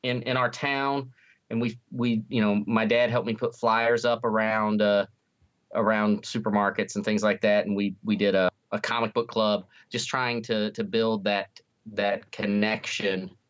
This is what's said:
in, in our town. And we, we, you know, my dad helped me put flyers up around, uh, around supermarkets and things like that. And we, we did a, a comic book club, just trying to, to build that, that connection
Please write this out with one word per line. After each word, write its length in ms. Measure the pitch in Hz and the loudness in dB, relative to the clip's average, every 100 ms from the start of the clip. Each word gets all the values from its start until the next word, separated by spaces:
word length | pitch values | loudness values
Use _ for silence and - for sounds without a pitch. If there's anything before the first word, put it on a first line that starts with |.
in, 180 | 127 123 | -2 -4
in 140 | 117 127 | -2 0
our 120 | 123 | 0
town. 640 | - 143 139 139 139 131 - _ _ _ | -2 -2 0 0 -2 -6 -16 _ _ _
And 100 | 113 | -2
we, 160 | 120 117 _ | -2 -6 _
we, 320 | 123 120 110 - | -4 0 0 -2
you 120 | 123 | 0
know, 220 | 104 101 101 | 2 2 0
my 200 | 113 110 | 0 2
dad 240 | 117 120 | 2 4
helped 160 | 120 117 | 2 -2
me 60 | 110 | -4
put 200 | 117 - | -4 -2
flyers 500 | 113 110 117 117 120 | 0 2 2 2 2
up 180 | 117 | 0
around, 580 | 117 110 110 110 107 107 | 0 0 0 0 0 2
uh, 260 | 104 104 98 _ _ _ _ _ _ - | 4 4 2 _ _ _ _ _ _ 0
around 480 | 107 107 107 104 | 2 2 2 0
supermarkets 720 | - 120 110 104 98 95 98 104 | -2 -4 0 0 0 -2 -4 -4
and 80 | |
things 180 | 101 107 | -2 0
like 180 | 104 98 | 0 2
that. 240 | 107 104 98 | 2 2 2
And 100 | 101 | -2
we, 200 | 101 95 | -2 -4
we 120 | - 101 | -2 0
did 180 | 101 95 | 2 4
a, 140 | 90 _ _ | 2 _ _
a 80 | 104 | -6
comic 340 | - 117 113 | -4 -2 0
book 140 | 120 113 | -2 -2
club, 380 | 113 107 101 - - _ | 0 0 0 -4 -20 _
just 180 | 123 - | -8 -4
trying 340 | 131 123 120 | -2 -2 -4
to, 280 | 110 110 107 | -2 -2 -2
to 120 | 110 | -4
build 420 | 101 113 113 110 98 | -2 0 0 0 0
that, 240 | 101 95 - _ _ 110 | -2 -4 -14 _ _ -10
that 380 | 104 101 101 - | -2 -2 -2 -6
connection 1000 | - 101 101 107 107 - - 101 95 95 - | -6 -2 2 2 0 -6 -4 -2 -2 -6 -14